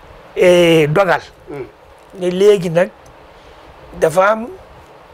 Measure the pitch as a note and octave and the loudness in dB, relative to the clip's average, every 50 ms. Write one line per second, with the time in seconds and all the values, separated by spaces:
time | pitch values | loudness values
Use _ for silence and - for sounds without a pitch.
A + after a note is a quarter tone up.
0 | - - - - - - - - F#3 F3+ F3+ F3 F3 E3+ E3 D#3+ D3+ C#3+ D3+ G3+ | -20 -20 -20 -20 -20 -10 -4 0 2 4 4 4 4 4 4 2 2 0 0 0
1 | G3 F3 D#3 C3+ - - - - - - D3 C3+ A#2+ - - _ _ - - - | 0 0 -2 -4 -4 -10 -20 -20 -20 -18 -16 -16 -16 -18 -20 _ _ -20 -20 -20
2 | - - - - F3+ F3+ F3+ F#3 G3 G#3 G#3 G3+ E3+ F3+ D#3+ E3+ F#3+ G#3+ - - | -20 -20 -14 -8 -6 -6 -2 0 2 2 2 2 0 -2 -2 -2 -2 -4 -6 -18
3 | - - - - - - - - - - - - - - - - - - - F3 | -20 -20 -20 -20 -20 -20 -20 -20 -20 -20 -20 -20 -20 -20 -20 -20 -20 -20 -8 -4
4 | F#3 D#3+ D3 F#3 F#3+ G3+ A3 A3 A3+ B3+ F#4 - - - - - - - - - | -4 -2 0 0 0 0 0 -4 -6 -14 -16 -20 -20 -20 -20 -20 -20 -20 -20 -20
5 | - - | -20 -20